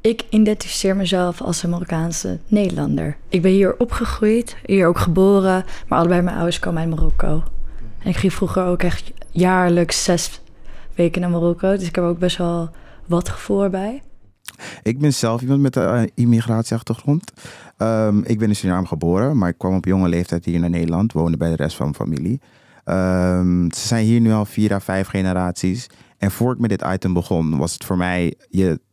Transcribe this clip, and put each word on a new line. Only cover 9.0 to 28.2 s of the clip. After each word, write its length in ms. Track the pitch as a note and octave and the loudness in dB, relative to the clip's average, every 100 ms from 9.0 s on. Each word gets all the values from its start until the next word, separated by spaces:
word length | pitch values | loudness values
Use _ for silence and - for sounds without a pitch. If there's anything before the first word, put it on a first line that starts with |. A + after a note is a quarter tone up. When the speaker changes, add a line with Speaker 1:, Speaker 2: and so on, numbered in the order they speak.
| - - - | -4 -10 -6
Speaker 1:
jaarlijks 760 | - F3+ F#3 F3+ F3 E3+ - | 2 4 4 4 4 2 0
zes 360 | - F3 - - - - - - - | 0 0 0 -10 -18 -16 -12 -12 -10
weken 260 | - E3+ F3 | 0 0 2
naar 100 | F3+ | 0
Marokko, 460 | E3+ E3+ E3+ F#3+ G3 | 2 2 2 0 0
dus 120 | F3+ | 0
ik 60 | |
heb 100 | F3 | -2
er 60 | F3 | 0
ook 80 | E3+ | 0
best 180 | F3+ - | 0 0
wel 340 | E3+ E3+ E3 - - - - | -2 -2 -6 -10 -20 -20 -2
wat 220 | E3+ F3 | -2 -2
gevoel 400 | - - G3+ G3 | -8 -2 0 0
bij. 340 | F#3 G3+ C4 - - - _ - - - - | -2 -6 -8 -14 -20 -20 _ -20 -18 -18 -6
Speaker 2:
Ik 160 | - B2 | -4 0
ben 160 | D3 | 2
zelf 280 | C3+ A#2 A#2 | 2 0 -2
iemand 180 | B2 C#3 | 0 2
met 160 | C#3 B2+ | 4 2
een, 120 | F#2+ | 0
eh, 220 | A#2+ A2+ | 2 0
immigratieachtergrond. 1160 | - A#2+ A#2 A2+ A2+ A2+ A2+ - A#2 - D3+ - - - - - _ | 2 4 4 2 -2 0 -4 -4 -4 0 0 -2 -20 -20 -20 -20 _
Ehm, 420 | A2 A2 A2 G#2 | 0 2 2 2
ik 200 | - A2+ | 2 0
ben 100 | A2 | 2
in 80 | G#2 | 0
Suriname 300 | G2 F2+ F2+ | 0 0 -2
geboren, 520 | D#2+ E2+ F2+ B2+ D3 | -2 0 2 2 2
maar 100 | F2+ | 0
ik 100 | E2+ | 0
kwam 180 | F#2 F#2+ | 0 0
op 80 | |
jonge 240 | F2+ F#2+ F#2 | 2 2 2
leeftijd 360 | E2+ F2+ E2+ | 0 0 -4
hier 160 | F2 E2+ | -2 -2
naar 100 | F2 | 0
Nederland, 420 | E2+ E2+ E2 A2 | 0 0 0 0
woonde 240 | D#2 E2 D#2+ | 0 0 0
bij 140 | E2 | 0
de 60 | E2 | 0
rest 200 | C#2+ - | -4 -4
van 100 | C#2 | -6
mijn 220 | D2+ - | -4 -4
familie. 320 | D2 E2 B2+ _ _ _ - | -4 -4 -6 _ _ _ -20
Ehm, 840 | - F#2 F#2 F#2 F2+ F2+ F2+ F2+ F2 | -4 -2 0 2 2 2 2 2 0
ze 160 | - - | -4 -4
zijn 180 | A#2 | 0
hier 160 | A2 A#2 | 2 4
nu 120 | A2+ | 4
al 120 | A2 | 2
vier 280 | G#2 - G#2 | -2 -2 0
à 80 | G2 | 0
vijf 280 | - F#2+ F#2+ | -2 -4 -2
generaties. 800 | G2 F#2+ F#2 F2+ F2 F#2 F#2 - _ _ _ | -2 0 0 -2 -2 -4 -4 -8 _ _ _
En 120 | G2 | -4
voor 220 | - A#2+ | 0 -2
ik 60 | B2 | 0
met 120 | A#2 | -2
dit 120 | G2 - | -2 -2
item 200 | F#2 F#2 | -2 0
begon, 460 | F2 E2+ F2+ D#2+ D#2 | -2 0 0 0 0
was 140 | D#2+ | -2
het 120 | - | -6
voor 120 | - F2+ | -4 -2
mij 380 | F2+ F2+ | 0 0